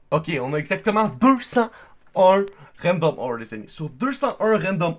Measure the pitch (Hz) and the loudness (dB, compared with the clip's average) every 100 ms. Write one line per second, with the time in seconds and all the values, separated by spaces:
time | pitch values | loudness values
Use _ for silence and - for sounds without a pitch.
0 | _ 156 - 139 127 151 147 190 214 214 | _ -2 -2 -4 -4 -4 -4 -2 0 0
1 | 214 127 262 254 - 247 226 - - - | 0 2 2 2 0 0 -2 -6 -20 -20
2 | _ - 185 196 196 - - - 175 180 | _ 4 6 6 2 -8 -20 -4 -2 2
3 | 160 - 123 117 113 110 - - 151 127 | 0 0 -4 -6 -8 -12 -12 -12 -12 -6
4 | 262 262 262 - 214 208 185 185 170 | -6 -2 -4 -2 0 0 0 -2 -2